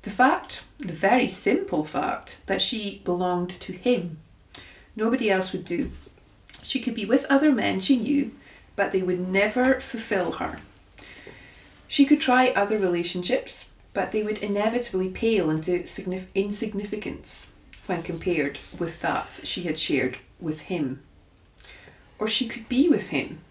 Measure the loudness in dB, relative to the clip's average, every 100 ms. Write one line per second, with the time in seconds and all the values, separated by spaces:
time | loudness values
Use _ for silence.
0 | -10 4 4 4 -4 -12 -14 -12 -10 0
1 | 4 4 4 2 4 2 2 -2 -2 -2
2 | -2 -4 -10 -18 -4 0 0 -2 -6 -6
3 | -2 0 2 0 -2 -6 -12 -2 2 2
4 | 0 -10 -18 -20 _ -12 -12 -20 -18 -2
5 | 0 2 2 2 0 -4 -4 -4 -4 -6
6 | -18 -20 -20 -20 -14 -12 -6 -4 -4 -4
7 | 2 2 4 6 6 4 2 0 2 2
8 | 4 2 0 -6 -20 -20 -14 -2 0 2
9 | 0 0 0 2 2 4 4 2 0 -8
10 | -2 0 0 -4 -8 -8 -16 -20 -20 -20
11 | -18 -18 -20 -20 -20 -20 -20 -20 -4 4
12 | 6 6 6 4 6 4 2 2 2 2
13 | 0 -2 0 -2 -2 -8 -8 -18 -8 -4
14 | -2 -2 -2 -2 -2 0 2 0 -2 -2
15 | -2 0 2 2 2 0 0 -2 -2 -6
16 | -4 -6 -4 -2 0 -2 -2 -4 -6 -6
17 | -6 -8 -6 -6 -6 -16 -20 -18 -6 -4
18 | -4 -6 -2 0 -2 -4 -14 -6 -6 -4
19 | -4 -4 -6 -10 -8 -6 -4 -2 0 0
20 | 0 -4 -16 -10 -6 -6 -6 -4 -4 -6
21 | -14 -20 -20 _ -20 -20 -20 -20 -20 -20
22 | -20 -6 -2 0 -2 -6 -2 2 4 4
23 | 2 -4 -4 -10 -18